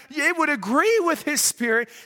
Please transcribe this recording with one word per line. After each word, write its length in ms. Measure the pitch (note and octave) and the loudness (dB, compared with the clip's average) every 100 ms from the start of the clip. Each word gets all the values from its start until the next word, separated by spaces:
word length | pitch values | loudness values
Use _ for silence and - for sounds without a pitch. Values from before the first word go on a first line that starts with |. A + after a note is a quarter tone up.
| - | -10
it 280 | D4 D4+ E4+ | -2 0 0
would 100 | D4+ | 0
agree 520 | C#4 F#3+ C#4 G4+ A4+ | -2 0 2 4 2
with 220 | E4+ D4+ | 2 -2
his 180 | D4 D4 | -2 -2
spirit, 480 | - - A#3 A3+ A#3 - | -2 -2 -2 -2 -2 -10